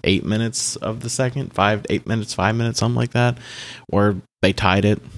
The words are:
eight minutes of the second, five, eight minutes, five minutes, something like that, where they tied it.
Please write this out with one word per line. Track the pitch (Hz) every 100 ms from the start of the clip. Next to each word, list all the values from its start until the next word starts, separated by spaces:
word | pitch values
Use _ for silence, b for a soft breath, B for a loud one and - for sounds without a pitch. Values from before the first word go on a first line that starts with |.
eight | - 95
minutes | 80 110 117 - - -
of | - 110
the | 117
second, | - 127 131 131
five, | - 101 104 -
eight | - -
minutes, | 113 104
five | - 95
minutes, | 113 117 113
something | 117 120
like | 117
that, | 123 120 120 B B B B B
where | 101 104 95 - _
they | 95
tied | - 98 98
it. | 104 104 -